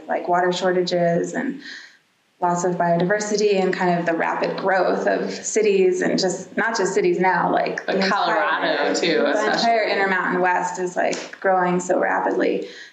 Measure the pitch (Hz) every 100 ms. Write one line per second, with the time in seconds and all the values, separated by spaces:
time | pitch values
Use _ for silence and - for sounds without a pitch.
0 | - 165 - 175 180 180 185 180 175 175
1 | 170 170 175 254 - - - - - -
2 | _ _ _ _ 180 175 180 170 175 170
3 | 180 208 208 208 208 190 185 175 180 175
4 | 170 165 165 170 - 165 180 190 175 196
5 | 196 190 196 - - 220 208 190 185 180
6 | 175 180 190 180 - - 214 226 185 208
7 | 180 175 185 175 175 - - - - 190
8 | 190 196 175 202 202 - 170 151 - -
9 | 180 156 143 143 214 - 233 226 196 202
10 | 196 185 170 180 180 180 - - 180 175
11 | - - - - 196 185 180 180 - -
12 | 190 190 - - - - - - -